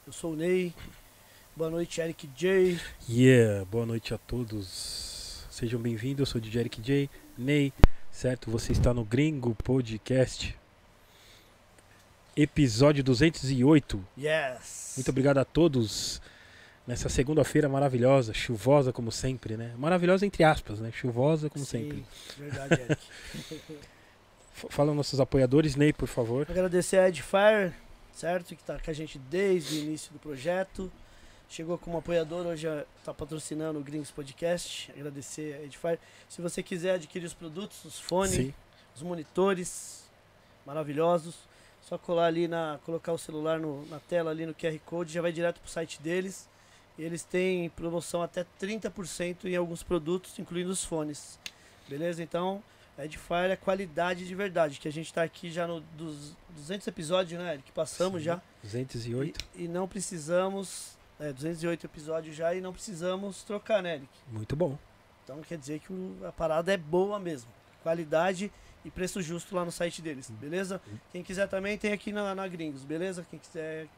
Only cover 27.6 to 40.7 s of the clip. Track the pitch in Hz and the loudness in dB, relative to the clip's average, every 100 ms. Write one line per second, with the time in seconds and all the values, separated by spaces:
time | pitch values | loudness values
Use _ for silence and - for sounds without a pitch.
27.6 | 185 - - - - - 160 180 175 165 | 4 -4 -16 -20 -20 -6 -2 -2 -4 -14
28.6 | - 143 - 151 156 147 131 170 202 185 | -10 -8 -6 -6 -8 -12 -6 0 4 4
29.6 | 139 156 151 156 - 147 151 139 139 180 | 2 -2 -2 -6 -8 -14 -10 -6 -2 -2
30.6 | 190 - 92 - - - - - - - | -2 -6 -10 -12 -20 -20 -20 -20 -16 -10
31.6 | 165 170 - 170 151 170 160 170 175 160 | -6 -6 -4 -6 0 0 0 -4 -4 -4
32.6 | 160 151 - - - 151 156 156 - 151 | -4 -6 -8 -14 -14 -10 -8 -8 -8 -6
33.6 | 160 156 139 151 143 - 139 - 170 175 | -4 -6 -6 -8 -10 -12 -14 -4 -2 -2
34.6 | - - - - 147 143 - - 151 143 | -4 -10 -12 -10 -10 -10 -10 -8 -8 -8
35.6 | 147 - 170 170 - - - - 170 - | -12 -6 -2 -2 -4 -20 -18 -8 -6 -4
36.6 | 160 180 180 185 - 185 170 - 165 156 | -6 -2 0 0 -2 -8 -10 -10 -12 -10
37.6 | 208 - 160 - - 175 196 151 127 - | -12 -12 -18 -14 -2 0 2 2 -2 -6
38.6 | - - - - 170 175 147 - 190 190 | -20 -20 -20 -12 -8 -8 -4 2 4 4
39.6 | 180 - - - - _ _ _ _ _ | -2 -10 -14 -16 -20 _ _ _ _ _
40.6 | - | -8